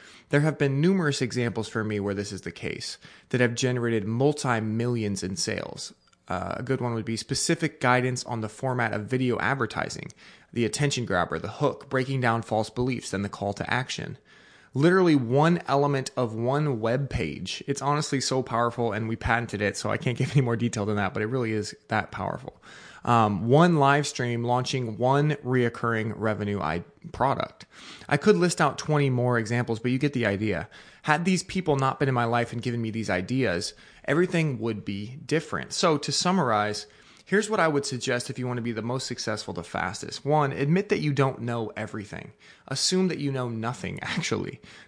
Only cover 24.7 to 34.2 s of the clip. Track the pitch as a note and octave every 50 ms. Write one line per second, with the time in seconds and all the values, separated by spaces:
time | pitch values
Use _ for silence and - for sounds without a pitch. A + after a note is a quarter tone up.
24.7 | - C3 B2 A2 G#2+ G#2+ B2 B2+ C3+ C#3+ D3 D3+ D3 - - B2 C3 B2+ A#2+ A#2
25.7 | - - - A#2 A2+ A2 A2 A2+ G#2+ - G#2+ A2 G#2+ G2+ G#2+ G2+ G2+ G2 - D#2
26.7 | D#2+ F2 - - _ _ - E3 - - A#2+ C3+ B2+ - - - - _ - _
27.7 | - - - - - - - - C#3+ C#3+ - G#3+ G#3 E3+ F3 F3 - - D#3+ C#3
28.7 | - - - - D3+ D3 C#3+ C3+ B2+ B2 B2 B2 B2 A#2 A2+ G#2 A#2+ A#2+ A#2+ A#2
29.7 | A2+ A2 - B2+ B2+ B2+ D3+ C#3+ - B2+ A#2 G#2 G2+ F#2+ G#2+ G#2+ F#2 D2+ D#2 -
30.7 | - - - - - - - - D3+ D#3 E3+ F#3+ F#3 E3+ F3 - - F#3+ F3+ D#3
31.7 | C#3+ C3 C3 C3+ B2+ - D3 C3+ C3 A#2+ A#2+ A#2 A#2+ A#2+ A#2 A#2 - A#2+ A2 B2
32.7 | A#2+ A#2+ A2+ A2 G#2 A2+ G#2+ G2+ F#2 F2+ F#2 F2+ B2+ C3 B2+ G2+ F2 F2 - -
33.7 | - - - - - - - - C#3+ D#3+